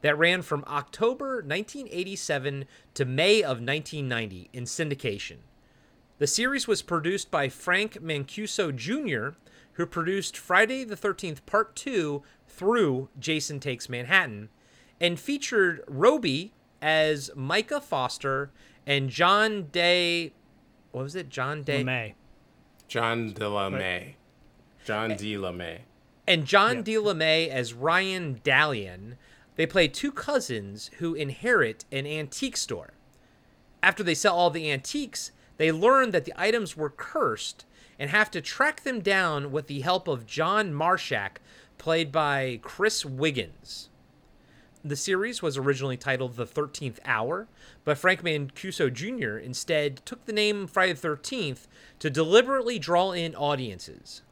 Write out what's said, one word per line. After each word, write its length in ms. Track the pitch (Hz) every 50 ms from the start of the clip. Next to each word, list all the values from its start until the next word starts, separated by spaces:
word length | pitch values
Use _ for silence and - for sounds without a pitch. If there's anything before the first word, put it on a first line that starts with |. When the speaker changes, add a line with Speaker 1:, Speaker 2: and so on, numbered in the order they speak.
Speaker 1:
that 160 | - 151 147 151
ran 240 | 165 170 180 185
from 220 | 170 - 160 143 147
October 760 | - 147 143 135 - - - 214 233 254 - 285 269 262 247 180
nineteen 440 | 139 147 185 214 - - 285 269 -
eighty-seven 720 | - 175 185 190 196 - - - 156 139 131 143 139 139 139 - - - _ _ _
to 100 | - 139
May 400 | 127 127 135 165 196 208 220 190
of 160 | 147 131 113
nineteen 480 | 120 123 139 156 147 - - 151 143 131
ninety 420 | 123 117 113 104 95 90 87 - -
in 100 | 127 123
syndication. 760 | 117 - - 165 151 143 135 - 123 101 101 - - 80 64 - - _ _ _ _ _ _ _ _ _ _ _ _ _ _
The 80 | 147 139
series 400 | - - 233 262 277 277 - -
was 120 | 214 190
produced 480 | - - 175 165 151 170 190 202 - -
by 200 | - 160 139 135
Frank 460 | - - - - 180 185 208 220 - 202
Mancuso 720 | - 165 156 143 139 135 - - 214 208 - - 202 160 139
Junior, 640 | 123 113 147 214 294 302 226 147 113 107 135 156 _ _ - - - - _ _
who 120 | - 175
produced 520 | 170 - 175 165 170 190 196 185 - - -
Friday 480 | - - 180 185 220 220 262 262 262
the 100 | 226 208
Thirteenth 500 | - - 208 185 - - 180 151 139 -
Part 300 | - - 208 220 - -
Two 480 | - - 285 262 202 165 147 147 143 - - _ _ _ _
through 640 | - - 180 196 233 240 208 151 131 127 135 - _ 139
Jason 400 | 123 160 160 156 147 - 151 139
Takes 300 | 135 147 127 120 - -
Manhattan, 580 | 127 120 120 123 185 190 180 135 107 104 107 110 _ _ _ _ _ _ _ _ _ _
and 180 | 170 175 170 -
featured 640 | - - 285 285 - - - 220 196 180 175 - - -
Roby 680 | - 131 165 233 294 311 233 170 131 143 180 214 _ _ _ _ _ _
as 480 | - 151 156 156 156 156 156 143 139 131 -
Micah 460 | 139 131 135 165 202 220 - 294 294
Foster 680 | 285 - - 143 127 123 - - - 139 135 135 139 139 _ _ - - - _ _
and 240 | - 143 139 135 131
John 540 | 117 - 170 175 196 208 214 220 214 208 180
Day, 680 | 147 - 175 170 175 180 180 175 170 170 170 170 147 _ _ _ _ _ _ _ _ _ _ _ _ -
what 100 | 123 131
was 120 | 139 151
it? 120 | 185 170 135
John 340 | 123 - 127 135 147 151 143
Day 200 | 139 143 143 143
Speaker 2:
LeMay. 300 | 131 127 123 113 104 - _ _ - - _ _ _ _ _ _ _ _ _ _ _
Speaker 3:
John 460 | - 120 117 113 117 117 117 110 101
de 160 | 104 107 104
la 140 | 104 104 98
Speaker 2:
Right. 80 | 98 98
Speaker 3:
May. 420 | 98 95 92 90 90 92 - - _ _ _ _ _ _ - _ _ _ _ _ _ -
John 260 | - 110 107 110 113
Speaker 1:
A- 60 | 107 98
Speaker 3:
D. 160 | 101 107 107
LeMay. 440 | 101 95 92 87 87 87 82 82 - - _ _ _ _ _ _ _ _
Speaker 1:
And 200 | - 185 165 147
John 320 | 135 - 202 196 226 247 240
Speaker 2:
Yeah. 40 | 214
Speaker 1:
D. 100 | 202 220
LeMay 560 | 220 208 208 196 156 160 160 156 160 165 160
as 240 | 135 131 123 113 117
Ryan 680 | 117 131 156 165 180 190 190 190 185 175 151 131 113 -
Dallion. 760 | 143 131 131 151 151 139 110 98 92 90 90 98 110 123 - _ - - _ _ _ _ -
They 80 | 160
play 240 | 165 - 196 170 139
two 220 | - - - 285 269
cousins 760 | - - - 294 - - - 127 110 101 98 101 107 - - - -
who 140 | 165 165 165
inherit 680 | 151 151 139 135 - - 240 247 202 139 110 110 - - _
an 140 | - 135 135 147
antique 480 | 151 156 151 139 - - - 135 -
store. 380 | - - - 123 90 78 - - _ _ _ _ _ _ _ _ _ _ _ _ _ _ _ _ _ -
After 180 | 185 185 - 208
they 100 | 175 165
sell 200 | 143 - 208 180 175
all 120 | 175 175
the 220 | 147 165 160 151
antiques, 600 | 147 131 135 - - 196 190 - - - - - _ _ _ _ _ _
they 140 | 156 160 160
learn 380 | 160 180 233 262 269 262 240
that 120 | 202 147 143
the 80 | - - -
items 400 | 175 208 220 240 208 165 - 156
were 120 | 156 147
cursed 760 | - - - - - 320 262 143 110 107 - - - _ - _ _ - - - - _
and 100 | 139 143
have 200 | 156 208 214 208
to 80 | - 180
track 440 | 143 - - - 262 302 302 - -
them 180 | 277 254 226
down 500 | 175 196 196 190 185 170 156 143 139 143
with 160 | 131 151 143 -
the 140 | 143 139
help 260 | 127 165 180 190 185 180
of 180 | 147 120 113
John 460 | 104 - 147 160 170 196 214 214 190 151
Marshak, 640 | 143 156 170 180 175 - - 135 110 101 95 - - _ - - - - _ _ _
played 340 | - 156 160 165 165 147
by 480 | 139 160 156 147 143 139 135 131 123 110
Chris 420 | - - - - 190 220 214 - -
Wiggins. 880 | 151 135 127 143 160 147 127 98 80 - - - - - - - - _ _ _ _ _ _ _ _ _ _ _ _ _ - - _ _ _ _
The 100 | 151 143
series 460 | 139 - - 190 185 202 233 247 -
was 160 | - 160 139 139
originally 400 | 131 139 139 127 135 139 127 123
titled 380 | - 139 131 127 131 123 120
The 100 | 117 120
Thirteenth 540 | 110 - - 147 143 - - 151 131 110 - -
Hour, 440 | 139 123 110 110 123 165 185 220 - _ - - - - - _
but 140 | 147 151 139
Frank 240 | - 180 190 185 180
Mancuso 720 | 175 156 147 143 135 - - - 190 180 - 165 131 123
Junior 440 | 113 151 208 254 247 160 110 104 113
instead 600 | - 123 127 - - - 165 151 147 147 135 127 _
took 180 | - - 240 _
the 60 | - 214
name 340 | 208 214 208 208 202 196 175
Friday 260 | - - 180 185 170
the 60 | 135
Thirteenth 680 | - 165 151 143 - - 277 254 196 147 127 - - - _ - - - - -
to 100 | - 156
deliberately 720 | 135 143 160 156 180 226 247 254 277 269 240 233 247 220
draw 320 | 139 156 175 175 185 190
in 240 | 185 175 170 165 156
audiences. 880 | - 143 143 147 135 131 113 95 90 - - 65 - - - - - _ _